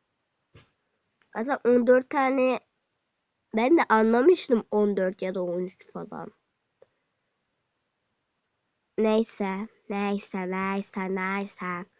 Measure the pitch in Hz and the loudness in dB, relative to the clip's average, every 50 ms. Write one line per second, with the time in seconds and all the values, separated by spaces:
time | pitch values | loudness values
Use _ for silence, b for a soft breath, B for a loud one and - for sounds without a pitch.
0 | _ _ _ _ _ _ _ _ _ _ _ - _ _ _ _ _ _ _ _ | _ _ _ _ _ _ _ _ _ _ _ -20 _ _ _ _ _ _ _ _
1 | _ _ _ _ _ _ - 214 226 269 277 - - 233 247 247 240 240 247 254 | _ _ _ _ _ _ -8 -8 -4 -4 -4 0 2 4 4 4 6 6 4 4
2 | 262 - - 294 269 262 269 269 254 254 247 214 _ _ _ _ _ _ _ _ | 4 0 -2 0 0 0 2 2 2 0 0 -2 _ _ _ _ _ _ _ _
3 | _ _ _ _ _ _ _ _ _ _ - 214 226 262 339 330 247 - 220 220 | _ _ _ _ _ _ _ _ _ _ -2 0 2 4 4 4 4 4 4 4
4 | 220 226 226 240 254 330 370 339 - - 262 220 - - - 208 208 208 202 190 | 4 4 4 4 6 4 4 4 2 0 0 0 0 0 0 0 0 0 0 0
5 | 190 185 185 - 185 185 185 190 180 175 175 180 185 185 - _ - _ - 180 | -2 -4 -4 -6 -8 -6 -6 -6 -6 -4 -4 -6 -6 -8 -10 _ -20 _ -14 -14
6 | 170 160 - - - - _ _ _ _ _ _ _ _ _ _ - _ _ _ | -14 -12 -12 -14 -14 -14 _ _ _ _ _ _ _ _ _ _ -20 _ _ _
7 | _ _ _ _ _ _ _ _ _ _ _ _ _ _ _ _ _ _ _ _ | _ _ _ _ _ _ _ _ _ _ _ _ _ _ _ _ _ _ _ _
8 | _ _ _ _ _ _ _ _ _ _ _ _ _ _ _ _ _ _ - - | _ _ _ _ _ _ _ _ _ _ _ _ _ _ _ _ _ _ -4 0
9 | 214 220 214 220 226 - - - 208 190 190 190 208 226 _ _ _ - 202 202 | 0 2 2 2 0 -2 -4 -6 -6 -6 -6 -6 -8 -12 _ _ _ -8 -6 -4
10 | 202 202 202 202 - - - 190 185 180 185 190 190 190 196 202 202 - - 202 | -2 -2 -4 -4 -6 -8 -8 -8 -6 -4 -4 -4 -4 -4 -4 -4 -6 -8 -8 -8
11 | 190 185 190 190 185 190 196 202 202 196 - - 185 180 180 175 190 - B | -6 -4 -4 -4 -4 -4 -4 -6 -6 -8 -12 -12 -10 -8 -8 -10 -12 -16 B